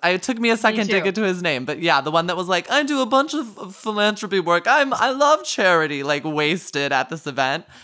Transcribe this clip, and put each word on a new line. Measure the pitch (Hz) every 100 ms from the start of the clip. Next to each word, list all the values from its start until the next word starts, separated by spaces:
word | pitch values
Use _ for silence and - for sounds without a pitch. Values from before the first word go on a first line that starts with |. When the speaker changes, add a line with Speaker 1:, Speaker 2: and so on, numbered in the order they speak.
Speaker 1:
I, | 170
it | 185
took | - 226
me | 233
a |
Speaker 2:
Me | 226
Speaker 1:
second | 226 220 202
to | 196
Speaker 2:
too. |
Speaker 1:
get | 190 190
to |
his | 202 180
name, | 175 131 131
but | 151
yeah, | 165 143
the | 139
one | 165 175
that | 175
was | 180
like, | 175 -
"I | 269
do | 285 277
a | 240
bunch | 269 302
of | 294 233 196 190 -
philanthropy | 220 208 208 208 208 190
work. | 170 170 214
I'm, | 285 277
I | 254 240
love | 262 285 302
charity," | - - 190 165 156 143
like, | 139 143
wasted | 156 151 151 175 - 147 143
at | 131 135
this | 165 151
event. | 131 131 151 - -